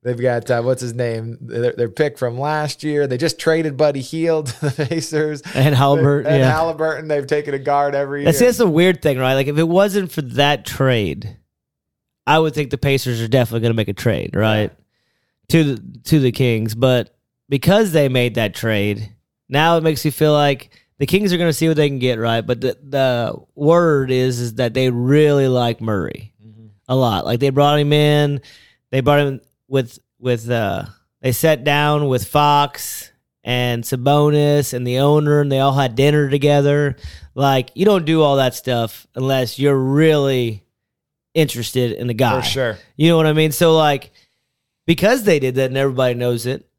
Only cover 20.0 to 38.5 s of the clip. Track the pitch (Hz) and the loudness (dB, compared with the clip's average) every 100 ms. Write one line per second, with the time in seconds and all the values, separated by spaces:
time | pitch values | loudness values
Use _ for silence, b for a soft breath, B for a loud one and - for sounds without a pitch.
20 | 151 - 151 151 143 135 - b b _ | -4 0 2 4 2 -2 -8 b b _
21 | 143 190 208 175 170 139 160 151 147 139 | -2 0 0 0 0 0 0 2 0 0
22 | 127 113 117 117 - 117 127 - 143 135 | -2 -2 -2 -2 -2 -4 -4 -6 -6 -2
23 | 131 120 113 - _ - 147 170 170 143 | 0 0 -4 -8 _ -2 2 4 4 0
24 | 131 127 127 120 120 113 120 131 131 120 | 0 0 0 -2 -6 -4 -4 0 0 0
25 | 123 147 151 143 135 123 120 113 110 101 | 2 4 4 4 2 2 0 -2 -4 -4
26 | 80 - 107 _ 110 110 110 _ - 131 | -4 -8 -16 _ -20 -20 -20 _ -2 0
27 | 123 98 - 120 139 135 143 147 147 147 | 2 0 -2 0 0 2 2 2 2 2
28 | 147 147 147 139 b b b b _ 131 | 4 2 0 -2 b b b b _ -2
29 | 131 147 143 135 _ _ _ 135 120 - | 2 2 0 -6 _ _ _ -4 -4 -12
30 | _ _ 123 117 113 120 101 98 98 - | _ _ -4 -4 -2 -2 -2 -4 -10 -16
31 | _ _ 131 120 160 147 143 147 147 147 | _ _ -4 0 0 2 0 0 2 0
32 | 143 127 - 147 147 143 143 - - - | 0 -2 0 2 4 4 0 -4 -14 -14
33 | - _ _ _ - 123 123 120 117 131 | -16 _ _ _ -4 -2 -2 -4 -4 -2
34 | 127 147 147 147 147 147 139 123 123 127 | 2 2 4 2 2 0 -2 -6 -4 0
35 | 143 151 147 147 143 135 139 135 135 113 | 2 2 2 2 2 2 2 2 0 2
36 | 143 151 139 143 143 143 143 147 143 131 | 2 2 0 2 2 4 2 2 -2 -6
37 | B B B 127 139 135 123 - 196 196 | B B B -2 0 0 -4 0 2 2
38 | 156 160 147 139 127 | 2 2 4 4 0